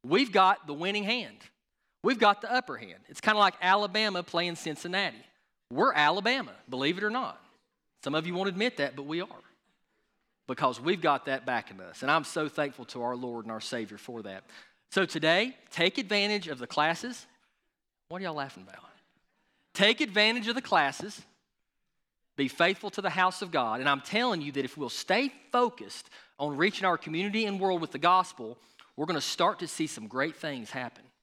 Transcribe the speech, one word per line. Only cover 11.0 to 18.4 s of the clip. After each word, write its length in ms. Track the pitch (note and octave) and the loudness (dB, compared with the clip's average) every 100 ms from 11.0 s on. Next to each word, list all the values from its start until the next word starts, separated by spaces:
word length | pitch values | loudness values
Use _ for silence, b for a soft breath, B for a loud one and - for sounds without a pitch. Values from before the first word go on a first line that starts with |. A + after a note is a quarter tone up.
got 240 | D#3+ C#3 D3 | 2 2 0
that 200 | C3 B2+ | -4 -2
backing 340 | A#2+ - F#2+ | -4 -4 -16
us. 220 | F2 - | -16 -6
And 80 | C3+ | 2
I'm 140 | D#3+ | 2
so 260 | D3 E3+ D3+ | 0 -4 -4
thankful 360 | - D3 B2+ A#2+ | -2 -4 -6 -14
to 180 | B2 | -6
our 120 | A#2+ B2 | -6 -4
Lord 300 | B2 A#2 A2 | -6 -8 -8
and 60 | |
our 100 | A2 | -10
Savior 380 | - A#2+ G#2 G#2 | -6 -8 -8 -12
for 240 | - A#2 | -14 -12
that. 220 | G2 F#2+ - B B B B | -12 -14 -16 B B B B
So 160 | F#3+ F3+ | 0 0
today, 500 | E3 D#3 F3 B3 - _ | 2 4 4 2 -6 _
take 300 | - F3 A3+ | 0 0 0
advantage 480 | G3 G#3 G3+ G#3 E3+ | -2 0 2 -2 -4
of 100 | C3 | -10
the 100 | A#2+ | -4
classes. 600 | - D#3 E3+ B3+ A#3+ - _ _ _ _ _ _ _ _ | 0 2 0 -6 -12 -18 _ _ _ _ _ _ _ _
What 140 | F3+ | -8
are 20 | |
y'all 100 | F#3 | -6
laughing 300 | D3+ | -6